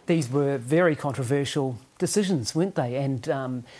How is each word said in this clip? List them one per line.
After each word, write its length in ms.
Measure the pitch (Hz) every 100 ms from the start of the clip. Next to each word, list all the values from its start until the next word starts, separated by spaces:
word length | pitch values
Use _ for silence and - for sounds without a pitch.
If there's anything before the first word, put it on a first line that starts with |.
| -
These 240 | 165 120
were 280 | 139 139 139
very 360 | 120 160 175
controversial 800 | 147 147 127 120 143 135 147 135 117 - -
decisions, 560 | 180 208 190 160 107
weren't 220 | 156 196 170
they? 180 | 123 131
And, 320 | 139 131 135
um, 360 | 139 131 127 117